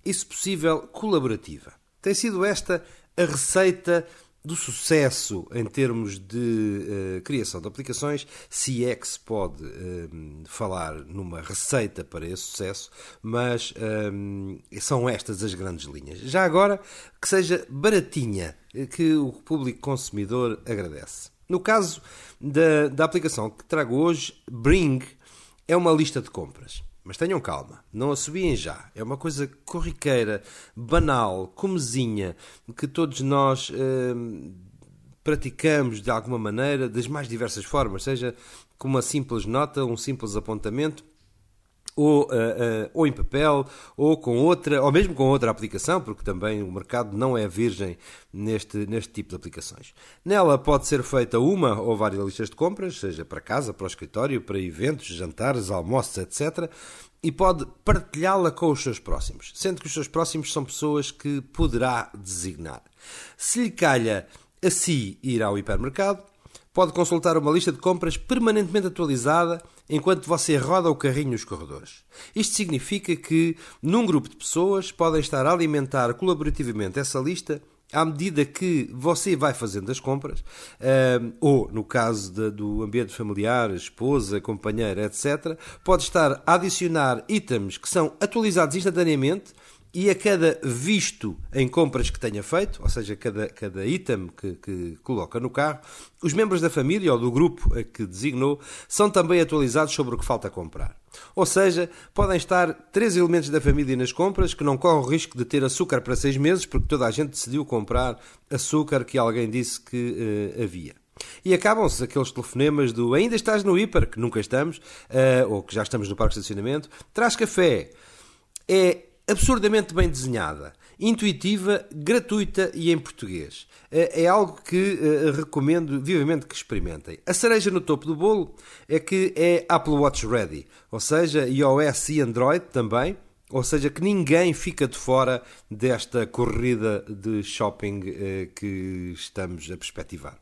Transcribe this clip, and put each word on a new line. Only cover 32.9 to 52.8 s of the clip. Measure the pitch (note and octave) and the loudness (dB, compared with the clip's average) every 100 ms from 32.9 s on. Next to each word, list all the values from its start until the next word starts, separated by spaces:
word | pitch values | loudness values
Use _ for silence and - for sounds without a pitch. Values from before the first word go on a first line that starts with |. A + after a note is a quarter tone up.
| C#3 D#3+ C3 | -2 -2 -2
nós, | C3+ C#3+ C#3 C3 - | 0 2 2 2 -4
eh, | F#2+ C3 C3 B2+ A#2+ A#2 F#2 C#2+ F#2 F#2 - _ - - _ | -4 -2 0 -2 -4 -8 -10 -14 -18 -20 -20 _ -20 -20 _
praticamos | - D3 C3 - D#3+ D3+ C3 G#2+ | -2 -2 -2 -2 2 2 2 -2
de | G2+ | -2
alguma | A2+ A2 B2 | -2 -2 -4
maneira, | G#2 G#2+ C#3 C#3 B2+ | -4 -2 0 0 -2
das | A2 A#2 | -4 -4
mais | D3+ B2+ | -8 -8
diversas | A#2 A2+ - | -6 -6 -6
formas, | - D3 A#2 F#2+ | -4 -2 -2 -4
seja | - C3 B2 - - - _ _ | -4 -4 -4 -8 -20 -20 _ _
com | C3 | 0
uma | C3 | 0
simples | A#2 D3 C3 A#2 | 0 -4 -2 -4
nota, | G2+ B2+ D3 C#3+ | -2 -2 -2 -2
um | B2+ A2+ | -2 -4
simples | - C3 A2 G#2 | -6 -6 -4 -6
apontamento, | G#2 G#2+ G#2+ A#2+ D#3 D3+ _ _ _ _ _ _ _ _ - | -4 -6 -4 -2 -4 -4 _ _ _ _ _ _ _ _ -10
ou, | - D3 D3 C#3+ | 2 4 6 4
eh, | B2 A2+ A2+ | 0 0 0
eh, | A#2 A2 G#2+ | 0 0 -4
ou | E3 D#3 | 2 2
em | |
papel, | C3+ - C#3 D3+ C#3+ C3+ - - - | 2 -2 2 4 2 0 -12 -16 0
ou | D3 D#3 | 4 4
com | C3+ A#2+ | 2 4
outra, | D#3 F3 D3+ C#3+ | 4 4 2 2
ou | C#3 | 4
mesmo | D3+ G3+ | 4 2
com | C#3 | 2
outra | C3 C3+ A#2 | 2 4 2
aplicação, | G#2+ A2 - - F3+ | -2 -6 -6 0 -2
porque | A#2+ G2 | -2 -8
também | - F2+ G#2+ G#2+ | -6 -4 -4 -4
o | F#2+ | -6
mercado | F#2 - A#2+ G#2+ | -8 -4 -4 -4
não | G2 C3 A#2+ | -2 0 0
é | G#2 | -2
virgem | F#2 A#2 F2+ F#2+ E2+ - - _ | 0 -2 -2 -8 -8 -18 -20 _
neste, | F#2+ G#2+ G#2+ - G#2 G2+ | -8 -4 -4 -4 -6 -4
neste | A2+ F#2+ | -6 -6
tipo | - G2+ | -12 -10
de | F2+ | -12
aplicações. | E2+ E2 - - - _ - - | -14 -14 -16 -18 -20 _ -20 -14
Nela | E3+ G3+ F3 C#3 | 0 4 6 4
pode | C#3+ C#3 C3 | 4 2 2
ser | C#3 | -2
feita | B2 C3 A#2+ A#2 | 2 0 2 2
uma | C3+ G3 C#3 G#2 | 2 4 2 2
ou | G#2+ | 0
várias | G#2+ G#2+ G2 | 0 0 0
listas | G2 G2+ G#2+ | -4 -6 -8
de | - | -2
compras, | E3 G3+ | -2 -2